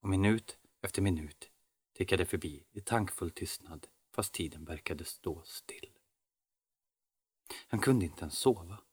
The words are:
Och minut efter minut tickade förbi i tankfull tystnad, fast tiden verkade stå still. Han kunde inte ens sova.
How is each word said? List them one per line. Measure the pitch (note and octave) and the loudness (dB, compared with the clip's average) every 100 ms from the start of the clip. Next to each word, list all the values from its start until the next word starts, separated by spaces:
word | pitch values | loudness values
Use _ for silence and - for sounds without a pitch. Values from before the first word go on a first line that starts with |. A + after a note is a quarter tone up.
Och | G2+ | 2
minut | F#2+ G2 A2+ - - _ _ | 4 4 4 -2 -20 _ _
efter | - - | -6 0
minut | G2 E2 D2+ - - _ _ _ _ | 2 2 -4 -14 -20 _ _ _ _
tickade | - F#2 F#2 F2+ | -6 0 2 2
förbi | F#2 D#2+ C#2+ _ | -2 -6 -10 _
i | - | -14
tankfull | - A#2 G2+ - E2+ | 0 0 0 -4 -6
tystnad, | - - - - D2+ - _ _ | -6 -8 -8 -12 -18 -18 _ _
fast | - - | -6 -4
tiden | - E2 D#2 | 4 4 4
verkade | D#2 D#2+ - D2+ | -8 -6 -4 -6
stå | E2 - - D#2+ | -6 -6 -6 -6
still. | - - - - - _ _ _ _ _ _ _ _ _ _ _ _ _ _ _ _ - - | -8 -14 -14 -16 -16 _ _ _ _ _ _ _ _ _ _ _ _ _ _ _ _ -16 -4
Han | A2+ | 0
kunde | - B2+ | 4 4
inte | E2+ - | 4 -4
ens | D#2 - | -8 2
sova. | C3+ G2+ E2+ G#2 _ | 4 4 -2 -14 _